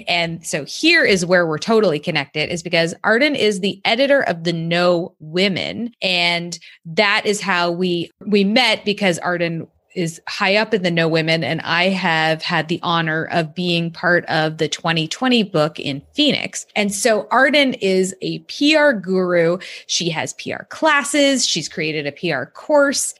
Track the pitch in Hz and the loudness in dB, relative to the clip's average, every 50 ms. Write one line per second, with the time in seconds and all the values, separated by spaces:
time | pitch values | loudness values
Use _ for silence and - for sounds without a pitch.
0 | - - 175 170 170 165 165 185 - - - 156 139 - - - - 320 349 330 | -2 -2 -2 0 -2 -2 -4 -8 -8 -6 -6 -6 -6 -8 -6 0 2 4 4 4
1 | 285 - 208 180 175 165 185 180 175 160 156 151 - 214 226 220 214 180 147 147 | 4 4 2 2 2 4 4 4 4 2 0 -2 0 2 2 4 4 2 2 0
2 | - 175 160 147 135 - - 151 147 - 170 165 - 175 170 165 165 165 - - | -2 -2 -2 -2 -4 -4 -4 -4 -4 -4 -4 -6 -4 -2 0 0 0 0 -2 -2
3 | - 190 220 240 294 311 285 - - 214 202 190 196 196 180 - - 190 202 226 | 0 2 2 4 2 2 2 2 0 0 0 0 -2 -4 -4 -2 -2 0 0 2
4 | 277 277 285 277 - - 170 165 165 175 175 165 160 165 170 175 180 180 180 170 | 4 4 4 2 2 0 -4 -2 -2 -2 -2 -2 -2 -2 0 2 2 2 2 2
5 | 175 185 - _ 156 156 160 180 196 202 180 117 76 71 90 104 233 233 - _ | -2 -6 -10 _ -12 -6 -2 0 0 2 0 -2 -4 -4 -6 -6 -8 -10 -8 _
6 | - 185 180 175 175 175 175 170 170 175 170 - - - - - - 165 160 185 | -2 0 0 0 0 0 0 -2 -4 -8 -10 -12 -14 -18 -20 -18 -16 -4 0 2
7 | 214 196 208 214 - 214 202 202 180 196 185 175 175 175 170 170 185 180 175 170 | 2 2 2 0 0 -2 -2 -2 -2 -2 0 0 0 0 0 0 0 0 0 -2
8 | 165 - _ - - 214 202 202 196 196 220 254 247 226 214 208 - 208 202 - | -4 -8 _ -12 -2 2 2 4 4 4 4 4 4 2 0 0 -2 -4 -2 0
9 | 208 185 170 165 - 175 180 170 170 165 165 165 - - _ _ _ _ - 180 | 0 0 0 0 -2 -4 -2 -2 -2 -4 -4 -6 -10 -12 _ _ _ _ -6 -6
10 | 175 165 - - - - - - 208 190 196 214 220 220 233 208 180 175 170 165 | -6 -6 -6 -10 -12 -10 -4 0 2 2 2 2 2 2 0 0 0 0 2 2
11 | 165 160 160 165 160 160 160 165 143 120 160 165 - - 165 170 180 190 190 185 | 2 2 2 0 2 0 0 0 0 -2 -4 -4 -2 -2 0 2 2 2 0 0
12 | 180 175 160 160 160 160 160 160 - - 180 165 156 160 175 - - 175 170 165 | 0 2 2 2 2 2 0 -2 -2 -2 -2 -2 0 -2 -4 -4 -2 -2 -2 0
13 | 165 160 156 160 156 - - 175 160 151 151 - 180 175 170 170 170 165 165 - | 0 -2 -2 -4 -4 -2 -2 -2 -2 -2 -4 -4 -2 0 0 0 -2 -4 -6 -4
14 | - 170 175 170 170 - 151 160 156 160 156 160 160 151 - - - 165 165 165 | 0 0 0 0 0 0 -2 0 0 -2 -2 -2 -4 -4 -4 -4 -2 -2 -2 -2
15 | 156 160 - - 262 254 247 233 208 - - 156 151 156 - - - 147 135 139 | -2 -4 -4 -4 0 2 2 2 0 0 0 0 0 0 -2 -6 -8 -8 -8 -8
16 | - _ - - 302 285 - - - - - - - - - 214 208 202 202 - | -12 _ -2 0 0 0 0 -2 -4 -8 -10 -12 -12 -8 -4 -2 -2 -2 -2 0
17 | - 240 220 208 - - 240 240 262 294 262 294 277 262 - - - 190 190 185 | 2 2 2 0 0 0 2 4 4 4 4 4 2 2 0 0 0 2 2 2
18 | 190 185 - - - 165 165 160 - - - - 285 294 311 302 294 294 254 196 | 2 0 -4 -6 -6 -6 -6 -8 -10 -12 -4 0 2 4 4 6 4 4 2 0
19 | 170 180 190 185 185 180 180 170 165 165 175 185 - - - - - - - - | -2 -2 -2 0 0 2 2 2 2 2 0 -2 -6 -12 -16 -16 -10 -6 -4 -4
20 | 170 170 160 156 123 - - - - - - - - - - - 311 320 294 285 | -2 -2 -4 -4 -6 -6 -8 -10 -10 -10 -10 -10 -10 -14 -6 -2 0 2 2 2
21 | 262 - - 294 277 277 277 247 - - - 175 151 - - 185 156 156 151 156 | 0 0 2 2 4 4 2 2 0 -2 -2 -4 -6 -6 -8 -6 -6 -4 -4 -4
22 | 143 143 143 - - 170 147 127 131 - - - - - 302 285 277 285 269 - | -6 -6 -6 -6 -4 -4 -4 -4 -6 -8 -12 -10 -2 2 4 4 4 4 2 -2
23 | - - - | -4 -6 -6